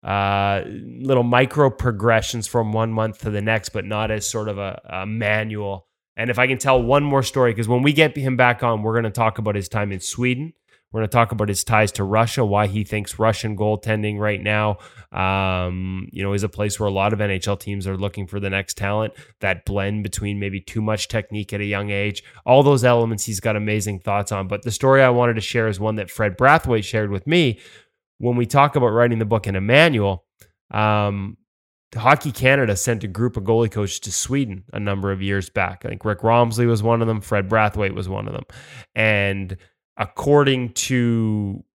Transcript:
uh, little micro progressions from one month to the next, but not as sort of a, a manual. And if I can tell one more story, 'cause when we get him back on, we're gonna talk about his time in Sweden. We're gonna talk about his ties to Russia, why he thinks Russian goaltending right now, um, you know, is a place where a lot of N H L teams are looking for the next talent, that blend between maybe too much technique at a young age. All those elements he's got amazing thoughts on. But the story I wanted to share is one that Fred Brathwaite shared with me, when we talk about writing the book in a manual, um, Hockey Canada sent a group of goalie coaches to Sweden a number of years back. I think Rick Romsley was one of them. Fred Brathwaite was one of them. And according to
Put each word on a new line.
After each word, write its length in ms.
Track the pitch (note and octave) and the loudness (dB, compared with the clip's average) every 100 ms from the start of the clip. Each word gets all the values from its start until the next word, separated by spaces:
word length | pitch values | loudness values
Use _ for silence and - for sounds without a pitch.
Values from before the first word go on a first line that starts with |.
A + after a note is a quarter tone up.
uh, 600 | - G2+ G2 G2 G2+ G2 - | -2 0 0 0 0 -2 -4
little 560 | - A#2+ A#2+ C3 C3 | -12 -14 -10 0 2
micro 480 | A#2+ A#2+ C3 D3+ C#3 | 4 4 2 2 2
progressions 760 | - B2+ G#2+ A2+ A2+ - A#2+ G#2+ | 2 -4 0 2 2 2 -6 -4
from 260 | A#2+ A2 | -2 0
one 200 | G#2+ A2+ | 0 0
month 260 | A2 A2 G#2 | 0 -2 -4
to 100 | A2+ | -6
the 120 | G#2 | -4
next, 260 | G#2+ A2 - | 0 -2 -2
but 140 | G#2+ | -8
not 260 | G2+ G#2+ G#2+ | -6 -4 -2
as 180 | A2 G2+ | -4 -4
sort 200 | A#2 G#2+ | -6 -4
of 100 | G2 | -6
a, 220 | G2 - - | -6 -10 -12
a 180 | F#2 G2 | -10 -6
manual. 800 | A2 G#2+ G#2+ G#2+ G#2+ G2+ F#2+ _ _ _ - | -4 0 0 -2 -6 -8 -8 _ _ _ -8
And 140 | A#2 | -4
if 80 | A#2+ | 2
I 80 | B2+ | 2
can 120 | C3 | 2
tell 220 | C#3 C3 | 2 2
one 200 | A#2 C#3 | 4 2
more 200 | C#3+ C#3 | 4 0
story, 280 | B2 - B2 | 0 2 2
'cause 140 | A2 A2 | 2 0
when 140 | B2 | 2
we 100 | C#3 | 2
get 240 | C#3+ D#3 - | 4 2 2
him 200 | C3 B2+ | -4 2
back 260 | B2 A#2+ | 2 4
on, 200 | B2 A2+ | 0 0
we're 120 | G#2+ | 0
gonna 160 | A2+ A2+ | 0 -2
talk 280 | G2+ A2+ G#2+ | 0 0 0
about 160 | G#2+ G2+ | -4 -2
his 120 | F#2+ | -4
time 220 | A2 G#2 | -4 -4
in 100 | F#2+ | -4
Sweden. 520 | - - B2 B2+ D#3 - _ _ _ | -8 -2 -2 -2 -6 -12 _ _ _
We're 80 | A2 | -4
gonna 80 | G#2+ | 0
talk 240 | A#2+ A#2 | 2 2
about 160 | A2 G#2+ | 0 -2
his 160 | G2 | -2
ties 260 | - A2 G#2+ | 0 2 2
to 120 | - | 0
Russia, 400 | G2 G#2+ A2+ - | 0 2 2 0
why 240 | A2+ G2+ G#2 | 0 2 0
he 160 | G2+ | -2
thinks 340 | G#2 G#2+ G2+ - | -4 -6 -6 0
Russian 380 | A2+ G#2+ A2 G2+ | 0 0 -4 -2
goaltending 600 | G#2+ G#2+ - A2 G#2+ G#2 | -2 -2 -2 -2 -2 -2
right 220 | G#2+ G#2 | -2 -2
now, 380 | G2+ G#2+ G#2+ G2+ - - - | -2 0 0 -2 -8 -20 -12
um, 960 | - F#2+ G2 F#2+ F#2 F2+ F#2 F#2 F#2 F#2 | -4 0 0 0 -2 -2 -4 -6 -6 -10
you 100 | - | -8
know, 100 | G2 | -4
is 120 | G2+ | -2
a 40 | G2+ | -4
place 300 | - G#2 - | -4 -4 -2
where 80 | G#2+ | -2
a 40 | |
lot 200 | G2 G2+ | 0 0
of 80 | G#2+ | 0
N 100 | G#2 | -2
H 180 | F#2+ F#2+ | -2 -4
L 80 | G2 | -6
teams 320 | - G2+ F#2+ | -6 -6 -6
are 80 | F#2+ | -4
looking 320 | G2+ G#2 F#2 | -6 -6 -10
for 100 | G2+ | -6
the 100 | G2 | -4
next 280 | F#2+ G2 - | -4 -6 -6
talent, 360 | G2 G#2 G#2+ - - _ | -2 -2 -4 -6 -20 _
that 240 | G2 F#2 | -4 -4
blend 400 | - G2 G2 G#2+ | -4 -4 -2 -4
between 340 | G2+ - G#2 G2+ | -6 -6 -6 -4
maybe 220 | G2+ G2 | -6 -8
too 200 | - A2+ | -8 -6
much 280 | G#2+ G#2+ - | -2 -2 -4
technique 440 | A2+ G2 G#2 G2+ | -6 -6 -8 -6
at 80 | G#2 | -6
a 40 | |
young 260 | G#2 G2+ G#2 | -4 -4 -4
age. 320 | G2+ G#2 G2+ - - - | -4 -4 -6 -12 -12 4
All 160 | B2+ | 6
those 220 | C#3+ C#3 | 8 6
elements 400 | B2 A#2+ A2+ A2 | 6 4 2 -2
he's 160 | - G2+ | -4 -4
got 160 | A2+ G#2+ | -2 -2
amazing 420 | G#2+ G#2+ G2+ G2 | 0 -2 -2 -6
thoughts 320 | G2 G2+ G2 | -2 -2 -2
on. 160 | G2+ F#2+ | -4 -4
But 160 | G2+ | -6
the 80 | - | -6
story 320 | G#2+ C3+ C3+ | 0 4 6
I 80 | C3 | 6
wanted 240 | B2 A#2+ | 4 2
to 60 | A2+ | 0
share 260 | G2+ A#2+ A2 | -2 0 0
is 140 | F#2+ | 0
one 160 | A2 A2 | -2 -4
that 140 | F#2+ | -8
Fred 280 | - G#2+ F2 | -2 -2 4
Brathwaite 460 | B2+ D#3 C3 A2+ | 4 6 4 0
shared 260 | G#2 A2+ G#2+ | 0 -2 -2
with 160 | G2 C#3 | -4 2
me, 320 | E3+ D3 G#2+ - - _ _ _ _ | 4 4 0 -8 -20 _ _ _ _
when 180 | A#2 A#2+ | -2 0
we 100 | A#2+ | 2
talk 300 | C#3+ C#3+ C#3+ | 4 4 4
about 120 | B2 | 2
writing 300 | A2 A#2+ A2+ | 4 2 2
the 60 | |
book 220 | A2 A2 G#2 | 0 0 0
in 100 | G2 | -4
a 40 | |
manual, 640 | G2 C3 E3 B2+ G2+ F#2 _ _ _ _ _ | 2 6 6 4 0 -2 _ _ _ _ _
um, 680 | G#2+ G#2+ G#2 G#2 G2+ G2 - _ _ _ _ _ | -2 2 2 0 -2 -6 -12 _ _ _ _ _
Hockey 380 | A#2+ A2+ D3 D3+ | -2 4 4 2
Canada 440 | A#2+ C3 C#3 B2 G2 | 0 2 4 2 0
sent 280 | - A#2 | 0 -2
a 40 | G#2+ | -4
group 280 | F#2 A#2+ A#2 | -4 -2 -2
of 80 | |
goalie 260 | F#2+ A2+ A#2 | 0 2 2
coaches 300 | A2 G2+ - | -2 -4 -6
to 120 | - | -8
Sweden 520 | - - C3+ C3 F#2+ - | -6 -4 -2 -4 -6 -10
a 80 | - | -6
number 320 | G2+ G2 G2 | -4 -2 -2
of 100 | G2 | -4
years 260 | G2 G2 F#2 | -2 -2 -2
back. 340 | - F#2 F#2 | -2 -2 -4
I 40 | A#2 | -10
think 160 | A2 | -6
Rick 180 | A2 G2+ | -4 -2
Romsley 440 | A2+ A#2 A#2+ A2+ A#2+ | 2 4 4 2 2
was 160 | A2+ | 2
one 180 | G#2+ A#2 | 2 2
of 80 | A2+ | 0
them. 120 | A2 | -2
Fred 280 | G2+ G#2 F#2+ | -2 -2 0
Brathwaite 460 | A2 G#2+ G#2+ G2 | 2 2 0 -4
was 140 | - F#2 | -4 -6
one 180 | G2 G#2 | -6 -6
of 80 | |
them. 100 | - - - - - - | -10 -12 -20 -20 -20 -14
And 640 | - A2 G#2 G2+ G2 F#2+ F#2 _ _ _ - | -2 2 2 0 -2 -6 -10 _ _ _ -8
according 800 | G#2+ - - D3 C#3 C3 A#2+ | -8 -4 4 6 6 2 -2
to 880 | - - B2+ A#2+ A#2 A2 G#2+ G2+ G2 - | -4 -2 0 2 2 0 0 -2 -6 -12